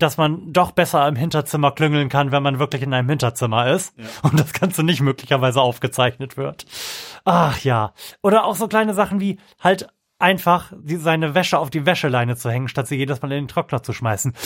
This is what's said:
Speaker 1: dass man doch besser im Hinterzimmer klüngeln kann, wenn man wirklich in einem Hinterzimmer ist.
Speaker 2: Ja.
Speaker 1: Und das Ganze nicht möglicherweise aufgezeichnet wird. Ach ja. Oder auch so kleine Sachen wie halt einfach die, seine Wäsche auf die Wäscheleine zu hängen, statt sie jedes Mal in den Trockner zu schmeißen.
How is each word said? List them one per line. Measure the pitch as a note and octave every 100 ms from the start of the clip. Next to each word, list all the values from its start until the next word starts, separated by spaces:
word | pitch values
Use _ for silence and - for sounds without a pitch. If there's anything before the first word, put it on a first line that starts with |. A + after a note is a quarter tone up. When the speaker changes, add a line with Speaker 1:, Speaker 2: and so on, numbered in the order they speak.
Speaker 1:
dass | D#3+ -
man | D3+ E3 E3
doch | E3+ F3
besser | - E3+ D#3+ C#3+
im | B2+
Hinterzimmer | D#3+ D#3 D3 D3+ C#3+
klüngeln | - D3+ D3 C#3
kann, | C#3 C#3
wenn | C#3
man | C#3 C3
wirklich | C#3+ C#3
in | C3+
einem | B2+ B2+
Hinterzimmer | D3 B2 A2+ B2 A2 B2
ist. | F3+ F#3 -
Speaker 2:
Ja. | A2 -
Speaker 1:
Und | D3+ D#3
das | D3+
Ganze | - F#3 F3+
nicht | D#3+ D3+
möglicherweise | C#3 C3+ - C#3 B2+ B2+
aufgezeichnet | B2+ A#2 B2+ - B2 - C3+ -
wird. | C3+ - - - - - - -
Ach | - F3 D#3+ A#2+
ja. | C3 A#2 G#2+ - - -
Oder | G3 A3
auch | G#3+ F#3
so | A3
kleine | G#3+ A3
Sachen | G3 G3+ G3
wie | G3 F#3+ _ _
halt | F3+ F#3+ - _ _ -
einfach | F3+ F#3 F3 F3 - -
die, | D3 E3+
seine | D#3+ D#3+ D#3+ D#3
Wäsche | F3 D#3+
auf | D3
die | D#3 D3
Wäscheleine | F3+ D3+ B2 A#2+ A#2+
zu | A#2+
hängen, | A#2+ C3
statt | - B2
sie | C#3
jedes | C3+ C#3+
Mal | C#3+
in | C#3
den | C3+
Trockner | - E3 B2+
zu | -
schmeißen. | A2+ A#2 G#2 C3 B2